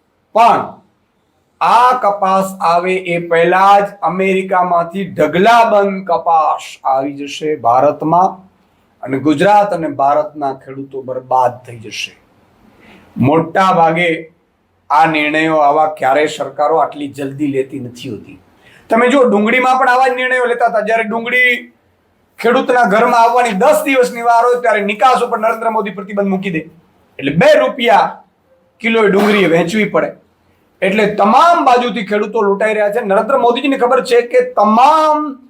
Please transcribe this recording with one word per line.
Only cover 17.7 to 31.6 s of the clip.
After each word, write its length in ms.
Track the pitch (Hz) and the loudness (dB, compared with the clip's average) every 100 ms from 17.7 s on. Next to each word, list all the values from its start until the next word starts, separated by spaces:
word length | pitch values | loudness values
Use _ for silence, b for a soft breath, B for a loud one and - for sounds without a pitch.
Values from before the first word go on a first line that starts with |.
| 139 | -8
નથી 300 | 120 - - | -14 -14 -14
હોતી. 300 | 101 - - _ _ b b _ | -14 -16 -20 _ _ b b _
તમે 180 | 226 247 | 0 2
જુઓ, 160 | 277 | 4
ડુંગળીમાં 540 | 247 202 214 254 254 262 | 2 2 0 0 0 2
પણ 100 | 262 | 2
આવા 200 | 247 262 | 2 0
જ 60 | |
નિર્ણયો 300 | 247 254 254 | 0 -2 -2
લેતા 220 | 240 233 233 | -2 0 0
હતા. 140 | 226 | -2
જ્યારે 240 | 196 226 | -2 -2
ડુંગળી 680 | 214 226 226 247 254 247 240 _ _ _ _ _ _ - | -2 -6 -4 0 0 0 -8 _ _ _ _ _ _ -4
ખેડૂતના 460 | 226 247 269 247 | 0 0 0 2
ઘરમાં 360 | 226 202 240 240 | 2 2 2 2
આવવાની 300 | 233 240 247 | 2 2 0
દસ 300 | 190 262 302 | 2 2 2
દિવસની 380 | 294 269 247 233 | 2 0 0 -2
વાર 220 | 233 233 | 0 2
હોય 160 | 247 247 | 2 0
ત્યારે 200 | 233 214 | 0 -2
નિકાસ 420 | 202 208 202 247 | -2 0 2 2
ઉપર 160 | 233 226 | 0 -2
નરેન્દ્ર 320 | 220 226 226 | -2 -2 -4
મોદી 200 | 220 208 | -4 -6
પ્રતિબંધ 380 | 185 196 202 196 | -10 -8 -4 -2
મૂકી 220 | 190 196 | -4 -4
દે, 200 | 160 156 - _ _ _ - | -8 -10 -16 _ _ _ -8
એટલે 140 | 139 | -4
બે 260 | 156 277 302 | 0 0 0
રૂપિયા 680 | - - 233 196 - - _ _ _ _ _ _ | -2 -2 0 2 0 -4 _ _ _ _ _ _
કિલોએ 280 | 220 226 208 | -2 0 2
ડુંગળી 380 | 190 208 208 180 | 2 2 2 2
વહેંચવી 380 | 165 170 220 | 0 0 -2
પડે. 280 | 202 170 - - _ _ _ _ _ _ | -2 -2 -4 -8 _ _ _ _ _ _
એટલે 240 | 190 202 208 | -2 0 0
તમામ 580 | - 202 254 339 339 | 0 2 4 4 4